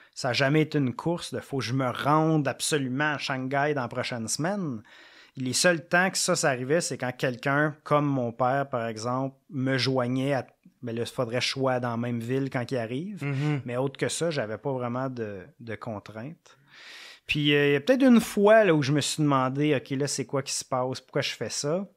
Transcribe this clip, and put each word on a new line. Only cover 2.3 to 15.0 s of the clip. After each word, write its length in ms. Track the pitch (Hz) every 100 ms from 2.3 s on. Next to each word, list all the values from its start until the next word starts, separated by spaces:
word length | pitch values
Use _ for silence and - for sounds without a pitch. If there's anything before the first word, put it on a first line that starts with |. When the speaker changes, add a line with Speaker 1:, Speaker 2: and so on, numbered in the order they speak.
| 156 135
Speaker 1:
absolument 640 | 120 - 151 131 127 151
à 40 | 139
Shanghai 560 | - 131 131 139 151
dans 80 | 139
la 60 | 120
prochaine 380 | 123 117 123 110
semaine ». 540 | - 160 208 165 113 - - - - - -
Les 140 | 127
seuls 340 | 120 180 170 -
temps 220 | 175 185
que 60 | 185
ça, 180 | -
ça 140 | 170 156
arrivait, 320 | 127 127 165
c'est 160 | 165 120
quand 160 | 123
quelqu'un, 640 | - 139 120 139 139 151 143
comme 220 | - 147 147
mon 260 | 135 120
père, 340 | 113 127 139 135
par 160 | 123 113
exemple, 500 | 110 117 127 135 - -
me 260 | 143 131 135
joignait 560 | 131 131 123 131 135
à, 140 | 135 117 _ _ _
ben 140 | 123 113
là, 60 |
il 40 | 113
faudrait 340 | - 117 123
que 40 |
je 60 | -
sois 280 | 135 131 127
dans 120 | 123
la 60 | 117
même 220 | 120 120
ville 280 | 117 131 135
quand 220 | 131 120
il 60 | 127
arrive. 440 | 113 127 190 202
Speaker 2:
Mhm. 380 | 143 135 151 143 123
Speaker 1:
Mais 100 | 120
autre 220 | 135 135
que 100 | 135
ça, 220 | - 165
j'avais 260 | 147 107 107
pas 160 | 143
vraiment 380 | 131 123 123